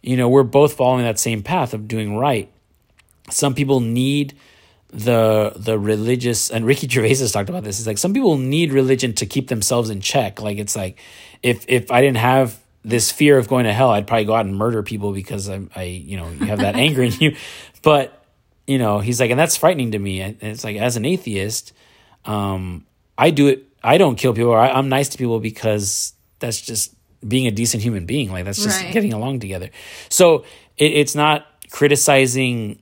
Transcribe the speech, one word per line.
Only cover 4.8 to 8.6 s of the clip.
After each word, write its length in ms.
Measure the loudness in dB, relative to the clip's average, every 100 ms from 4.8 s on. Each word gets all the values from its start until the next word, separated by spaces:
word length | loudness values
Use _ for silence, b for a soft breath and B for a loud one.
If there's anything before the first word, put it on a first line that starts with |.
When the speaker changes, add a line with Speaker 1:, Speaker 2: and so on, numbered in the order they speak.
| _
Speaker 1:
the, 600 | -6 0 2 4 4 0 -4
the 220 | -4 -2
religious, 720 | 0 0 0 0 0 -2 -4
and 140 | -2 0
Ricky 220 | 0 0
Gervais 280 | 0 2 0
has 160 | 0
talked 160 | -2 -4
about 160 | -6
this. 140 | -8 -6
It's 80 | -6
like, 120 | -2
some 140 | -2
people 220 | 2 2 2
need 340 | 0 0